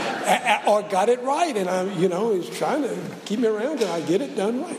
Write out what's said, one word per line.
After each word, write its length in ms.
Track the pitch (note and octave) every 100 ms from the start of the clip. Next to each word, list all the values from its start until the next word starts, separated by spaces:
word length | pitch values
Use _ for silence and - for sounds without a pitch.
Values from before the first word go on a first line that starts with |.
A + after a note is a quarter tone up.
| - - -
a, 440 | - A#3+ G#3+ B3+
a, 0 |
or 120 | G#3+
got 240 | - F#3+ G#3
it 140 | B3
right. 340 | B3+ D4 F4 G#3+
And 140 | F3+
I, 140 | F#3 F#3+ F3+
you 140 | F#3
know, 240 | F3 A#3 F#3
he's 140 | -
trying 340 | - D#3+ C#4+
to 140 | A#3 F3 D3 -
keep 160 | - G#3+
me 80 | A3
around 340 | G#3+ C4 C#4+
and 80 | F#3+
I 120 | E3+
get 200 | C#3+ F#3+
it 140 | C#4 A3
done 260 | G3+ B3
right. 160 | F4